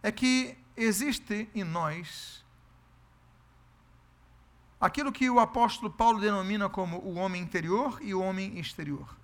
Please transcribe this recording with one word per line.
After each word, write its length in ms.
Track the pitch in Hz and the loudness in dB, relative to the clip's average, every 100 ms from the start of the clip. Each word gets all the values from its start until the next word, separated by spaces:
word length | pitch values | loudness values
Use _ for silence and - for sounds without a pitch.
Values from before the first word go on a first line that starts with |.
é 120 | 208 | -2
que 440 | 220 254 254 254 - - - | 2 4 4 2 -6 -18 0
existe 720 | 226 196 285 247 - 208 220 | 2 2 2 -2 -2 -4 -4
em 100 | 214 | -4
nós 800 | 180 165 160 160 170 - - - - - - - - - - _ _ - - - - - _ - _ _ - - - - - - | -4 -2 -2 -4 -8 -12 -14 -18 -20 -20 -20 -20 -20 -20 -20 _ _ -20 -20 -20 -20 -20 _ -20 _ _ -20 -20 -20 -20 -20 0
aquilo 300 | 190 - 285 | 0 2 -2
que 180 | - 254 | 0 4
o 120 | 247 | 6
apóstolo 500 | 226 240 233 - 214 | 4 4 0 0 -8
Paulo 300 | - 226 220 | 2 4 4
denomina 480 | 208 202 190 208 202 | 2 0 0 0 0
como 300 | 196 185 170 | -2 -4 -4
o 160 | 190 | -6
homem 280 | 175 190 180 | -4 -2 -2
interior 560 | 175 180 165 196 277 226 | -4 -4 0 2 0 -2
e 140 | 226 | -4
o 80 | 190 | -2
homem 360 | 190 190 190 170 | 0 -2 -4 -6
exterior. 560 | 170 - 156 143 - - | -10 -8 -8 -8 -10 -18